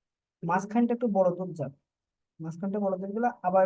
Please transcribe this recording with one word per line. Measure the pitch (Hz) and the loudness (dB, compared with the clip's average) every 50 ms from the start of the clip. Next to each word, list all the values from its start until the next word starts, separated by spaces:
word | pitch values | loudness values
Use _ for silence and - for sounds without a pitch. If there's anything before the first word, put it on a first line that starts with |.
| _ _ _ _ _ _ _ _ - 165 | _ _ _ _ _ _ _ _ -2 0
মাঝখানটা | 175 190 190 214 214 240 240 226 240 | 0 0 0 0 2 2 2 2 2
একটু | 233 247 240 196 196 | 0 0 2 4 4
বড় | 190 180 170 175 | 4 4 2 0
দূর | 185 180 156 151 | -4 -8 -6 -6
যাবে, | 139 139 - _ _ _ _ _ _ _ _ _ _ _ _ - 160 | -8 -8 -10 _ _ _ _ _ _ _ _ _ _ _ _ -12 -10
মাঝখানটা | 165 160 175 185 196 190 208 202 | -10 -8 -8 -6 -4 -4 -2 -2
বড় | 196 190 185 | -2 -2 -4
দূর | 190 196 196 | -4 -6 -4
গেলে | 220 240 240 240 - - 180 | -2 -2 -2 -2 -4 -2 2
আবার | 185 190 190 | 4 4 4